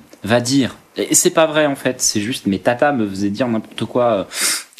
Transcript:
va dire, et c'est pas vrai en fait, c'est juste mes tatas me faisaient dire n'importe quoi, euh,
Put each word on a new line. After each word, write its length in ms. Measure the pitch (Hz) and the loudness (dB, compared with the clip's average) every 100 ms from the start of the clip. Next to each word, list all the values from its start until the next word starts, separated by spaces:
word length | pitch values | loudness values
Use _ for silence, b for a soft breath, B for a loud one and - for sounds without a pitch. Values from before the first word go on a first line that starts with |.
| - - | -8 -12
va 160 | 95 120 | 0 0
dire, 360 | 120 139 117 - _ - | 2 0 0 -4 _ -6
et 200 | 101 151 | 0 2
c'est 160 | 180 | 2
pas 160 | 175 160 | 2 2
vrai 180 | 151 147 | 2 0
en 100 | 139 | 0
fait, 260 | 131 123 | -4 -2
c'est 200 | - 110 | -2 -2
juste 240 | 104 131 101 | -4 -4 -2
mes 140 | 95 | 0
tatas 320 | 131 120 147 | 0 2 2
me 140 | 135 104 | 2 -2
faisaient 220 | 98 101 | -2 -4
dire 160 | 104 127 | -2 -2
n'importe 360 | 110 - - 113 | -2 -6 -8 -4
quoi, 200 | 127 120 | 0 2
euh, 100 | 101 87 B B B B - | 0 -2 B B B B -2